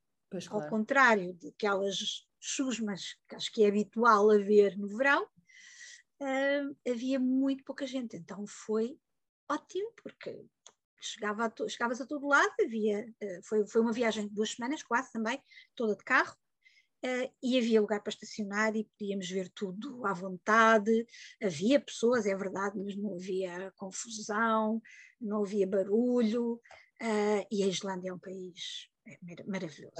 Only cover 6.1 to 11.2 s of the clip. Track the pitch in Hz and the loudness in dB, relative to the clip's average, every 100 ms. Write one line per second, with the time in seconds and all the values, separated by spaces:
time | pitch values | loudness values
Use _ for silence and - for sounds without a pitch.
6.1 | - 277 269 277 285 285 - - 240 254 | -8 -2 0 2 0 -2 -6 -4 -2 0
7.1 | 269 254 262 269 269 - 269 269 262 233 | 0 2 2 2 0 -6 -8 -6 -6 -6
8.1 | 170 165 196 208 - - 220 233 320 _ | -10 -12 -12 -12 -10 -4 -2 -2 -6 _
9.1 | _ _ _ - 294 - 370 453 - - | _ _ _ -6 -6 -4 -6 -6 -10 -20
10.1 | - - - - _ - _ _ _ - | -14 -12 -12 -16 _ -20 _ _ _ -14
11.1 | - | -8